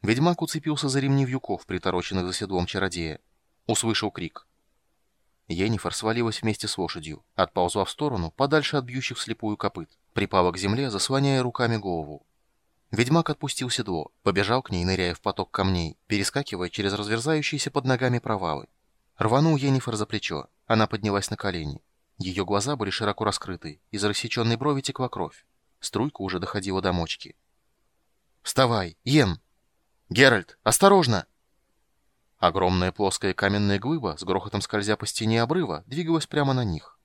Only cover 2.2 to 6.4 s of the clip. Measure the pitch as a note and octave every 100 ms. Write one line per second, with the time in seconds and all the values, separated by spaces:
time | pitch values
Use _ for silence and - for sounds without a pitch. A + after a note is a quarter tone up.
2.2 | F2+ F2+ G2 F#2 F2 G2 F#2+ F2+ E2 D2+
3.2 | _ _ _ _ - A2 A2+ G#2+ G#2+ F#2+
4.2 | E2+ - _ _ _ _ _ _ _ _
5.2 | _ _ _ E2 G2+ A2 F2+ - A2 A2+
6.2 | A#2 G#2+